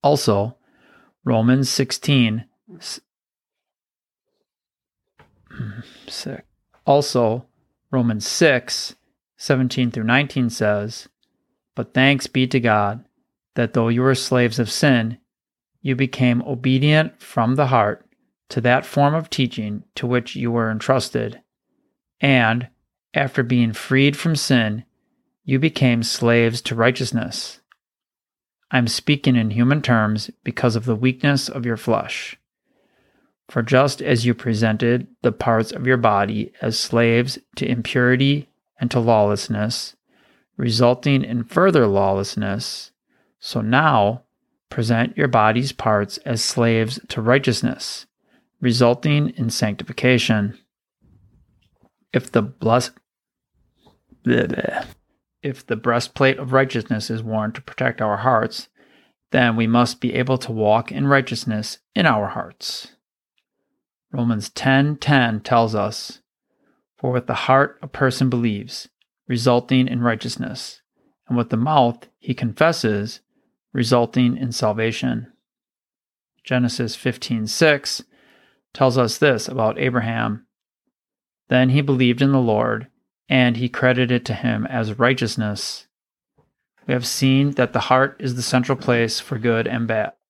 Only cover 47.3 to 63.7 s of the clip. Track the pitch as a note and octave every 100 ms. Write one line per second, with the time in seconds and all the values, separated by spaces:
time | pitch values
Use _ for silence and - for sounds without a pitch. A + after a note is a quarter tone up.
47.3 | C3+ C3+ A2+ A#2 - - - - _ _
48.3 | _ _ _ B2 A#2 A#2+ B2 D#3 D3 D3
49.3 | - A#2 - G#2+ G2+ - - B2+ B2 -
50.3 | A2 G#2 - _ _ _ _ _ _ _
51.3 | _ _ _ _ _ _ _ _ B2+ -
52.3 | A#2+ G#2+ - A2 B2 - _ _ _ _
53.3 | _ _ _ _ _ _ _ _ _ B2
54.3 | A#2+ - - - - - - _ _ _
55.3 | _ C#3+ B2+ - A2 A#2+ A#2+ - - C3+
56.3 | C3 C3 C3 C3+ A#2+ G#2 A2 - A2+ A2+
57.3 | A2 G#2+ - - - B2+ - A2 G#2 A#2+
58.3 | A#2 A2+ - - _ _ _ _ _ _
59.3 | - B2 A2+ A2+ A#2+ A#2+ - B2 - B2+
60.3 | C3 - A2 G#2+ A2 - C4+ C#3 C#3 B2+
61.3 | A#2+ - G#2+ - - _ - E3+ A2 G2
62.3 | - F2 _ - - - _ _ _ _
63.3 | _ _ _ _